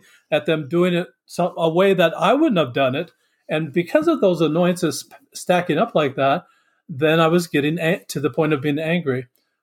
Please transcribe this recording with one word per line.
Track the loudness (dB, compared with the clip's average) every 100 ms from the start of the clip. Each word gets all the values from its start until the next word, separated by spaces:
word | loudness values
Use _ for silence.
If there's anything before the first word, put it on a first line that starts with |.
| -10 _ _
at | -2 0
them | -2 -2
doing | 0 0
it | 0 -4 _ _
some, | -4 -4 -2
a | 0
way | 2 2
that | 4 0 0
I | 0
wouldn't | 2 2 2
have | 0
done | 0 0
it. | 0 -6 _ _ _ -6
And | -6 -4
because | -4 0 0 2
of | 2
those | 2 2
annoyances | 0 2 0 0 -2 -4
p-, | -10 -20 _
stacking | -8 -2 0 0 -2
up | 0 0
like | -2
that, | 0 0 0 -4 _ _ _ -16
then | -2 2 4
I | 4
was | 2 0
getting | -2 -2 -2
a-, | -2 -2 -4
to | -4
the | -2
point | 0 0
of | 0
being | -2 -4
angry. | -2 -2 -2 -4 -6 _ _ _